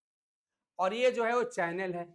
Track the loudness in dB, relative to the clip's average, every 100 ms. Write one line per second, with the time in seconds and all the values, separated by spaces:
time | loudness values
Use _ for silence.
0 | _ _ _ _ _ _ _ -2 -2 2
1 | 2 2 2 2 0 -2 -2 -2 -4 -6
2 | -8